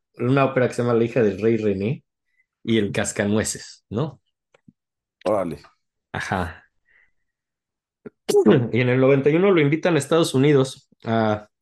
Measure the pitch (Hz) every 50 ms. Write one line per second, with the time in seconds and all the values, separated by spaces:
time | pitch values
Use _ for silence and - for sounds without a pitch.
0 | _ _ _ - 117 123 131 139 135 127 - 131 127 117 - - 120 120 120 113
1 | 117 120 - 135 113 104 95 92 104 113 117 110 107 104 98 95 98 107 147 175
2 | - _ _ _ _ _ _ _ _ _ _ _ - - 113 110 101 98 - -
3 | 101 - - - 104 101 104 110 101 - - - - - - - _ _ 95 104
4 | 143 156 127 - _ _ _ _ _ _ _ _ _ - _ _ _ _ _ _
5 | _ _ _ _ - - 107 101 92 85 78 71 - _ _ _ _ _ _ _
6 | _ _ - - - - 104 95 90 87 - - - _ _ _ _ _ _ _
7 | _ _ _ _ _ _ _ _ _ _ _ _ _ _ _ _ _ _ _ _
8 | - - - _ _ - - 415 370 214 190 143 120 - - 113 127 123 123 131
9 | 131 131 139 139 135 147 147 165 185 202 196 170 147 143 151 156 - 185 175 151
10 | 131 - 165 160 170 160 - 131 131 147 151 135 131 131 - - - _ _ _
11 | - 113 113 113 110 110 107 104 - - _ _